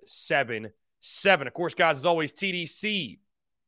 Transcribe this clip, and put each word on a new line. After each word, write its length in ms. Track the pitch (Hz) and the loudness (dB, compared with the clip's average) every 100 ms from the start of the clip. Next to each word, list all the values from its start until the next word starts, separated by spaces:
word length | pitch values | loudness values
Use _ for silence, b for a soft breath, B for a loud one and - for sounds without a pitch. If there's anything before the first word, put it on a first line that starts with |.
seven 680 | - - - 147 120 110 110 - _ _ | -10 -10 0 0 0 -4 -8 -14 _ _
seven. 460 | - - 196 180 131 | -10 0 4 4 2
Of 80 | |
course, 180 | - 170 | -4 -2
guys, 240 | - 165 139 | 2 2 4
as 80 | |
always, 280 | 170 170 147 | 2 2 0
T 180 | - 196 | -2 -4
D 140 | 180 160 | -4 -6
C 520 | - 214 202 120 - _ _ _ _ | -4 -2 -2 -4 -10 _ _ _ _